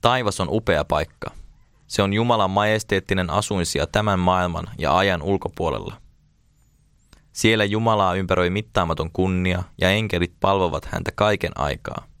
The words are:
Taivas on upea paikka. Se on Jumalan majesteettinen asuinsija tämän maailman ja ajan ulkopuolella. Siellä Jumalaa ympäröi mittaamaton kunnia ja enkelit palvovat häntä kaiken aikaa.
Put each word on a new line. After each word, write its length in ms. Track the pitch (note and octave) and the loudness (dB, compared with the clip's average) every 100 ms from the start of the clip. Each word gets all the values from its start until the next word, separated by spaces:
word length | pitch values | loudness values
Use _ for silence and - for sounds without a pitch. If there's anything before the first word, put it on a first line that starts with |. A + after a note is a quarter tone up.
Taivas 380 | A#2 B2+ G#2+ - | 4 2 0 -2
on 80 | F2+ | -2
upea 360 | G#2+ - D#2+ D2 | 0 2 0 2
paikka. 460 | D2+ D#2 - - - - - _ _ _ | -2 -2 -8 -14 -14 -20 -20 _ _ _
Se 160 | - | -2
on 100 | G2 | 0
Jumalan 360 | G#2 A#2 A#2 F#2+ | 2 2 2 2
majesteettinen 800 | G2 G#2 G#2+ - G2 - F#2+ F2 | 2 2 0 0 -2 0 -2 0
asuinsija 580 | E2+ G#2+ G2+ E2 - D2+ | -2 0 -2 -2 -2 -2
tämän 320 | G#2+ G#2+ F#2+ | 0 0 2
maailman 480 | F2+ F2+ F2+ E2 - - | 2 2 0 -4 -8 -4
ja 200 | D2+ E2 | 0 2
ajan 240 | G2 F2 | 2 0
ulkopuolella. 800 | D#2+ G2 - - E2+ A#1+ G1+ - - _ _ _ _ _ _ _ _ _ _ - _ | 0 -2 -4 -4 -4 -4 -8 -16 -20 _ _ _ _ _ _ _ _ _ _ -20 _
Siellä 320 | - A2 A2 G#2 | 0 2 4 2
Jumalaa 500 | G#2+ A2+ A2 F#2+ F2+ | 2 2 2 2 2
ympäröi 340 | F#2 F#2 F2 | 0 2 2
mittaamaton 640 | F#2+ G#2+ - E2+ D#2+ E2 | 0 -2 -2 0 -2 -4
kunnia 520 | - F#2 F#2 F#2 F2+ F2+ - | 0 0 2 0 -2 -4 -2
ja 80 | F#2 | 0
enkelit 440 | G2+ A2 F2+ F2 - | 2 0 -2 -2 -2
palvovat 460 | F#2+ G2 F2+ D#2+ - | 0 2 0 -2 -6
häntä 260 | E2+ - - | -6 -6 0
kaiken 360 | G#2 G#2 - - | 0 0 -4 -4
aikaa. 520 | C#2+ C2 - G1+ - - | -4 -4 -8 -12 -14 -20